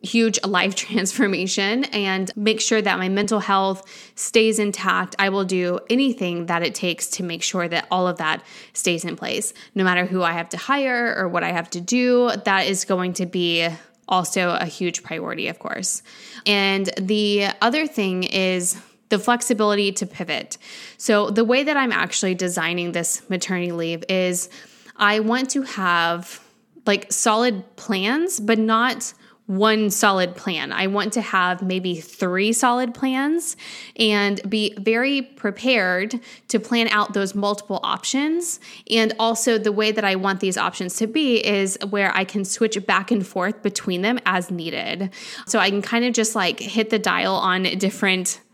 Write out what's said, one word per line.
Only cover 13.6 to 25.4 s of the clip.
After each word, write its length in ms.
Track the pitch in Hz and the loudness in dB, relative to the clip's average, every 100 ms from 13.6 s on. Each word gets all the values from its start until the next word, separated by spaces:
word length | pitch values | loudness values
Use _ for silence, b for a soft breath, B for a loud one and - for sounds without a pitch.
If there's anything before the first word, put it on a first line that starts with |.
| 165 160 B _ - | -2 -4 B _ 0
also 500 | 185 170 196 180 175 | 0 0 0 0 0
a 60 | |
huge 380 | 170 - 180 - | -4 -4 -4 -4
priority, 460 | - 165 175 - - | -8 -8 -6 -6 -8
of 100 | 175 | -8
course. 420 | - - 190 - B B B B - | -8 -6 -4 -6 B B B B 2
And 420 | 202 196 196 190 - | 2 4 2 0 -2
the 500 | 190 214 208 202 202 - | 0 0 2 2 0 2
other 240 | 226 294 | 2 2
thing 380 | 311 247 196 185 | 0 0 0 0
is 580 | 185 190 185 185 175 - B B _ | 0 0 2 0 -2 -6 B B _
the 100 | 202 | 0
flexibility 720 | 214 240 - 214 208 202 202 | 2 0 2 2 2 2 0
to 160 | 196 185 | -2 -8
pivot. 500 | - 170 151 - - B B B B | -8 -6 -6 -6 -14 B B B B
So 320 | - 208 208 | 2 4 4
the 160 | 208 | 2
way 160 | 226 254 | 4 4
that 160 | 285 294 | 4 2
I'm 140 | 254 | 2
actually 420 | 175 180 - 190 | 2 2 0 0
designing 600 | 185 185 180 165 175 175 | 0 -2 0 -2 -2 -2
this 280 | 170 165 - - | -2 -2 -4 -4
maternity 420 | 185 - 180 175 | -4 -2 -2 -2
leave 320 | 170 165 165 - | -2 -4 -4 -2
is 400 | 190 180 175 - B B B B | 0 2 0 -6 B B B B
I 240 | - 208 214 | 0 2 4
want 320 | 220 247 | 2 0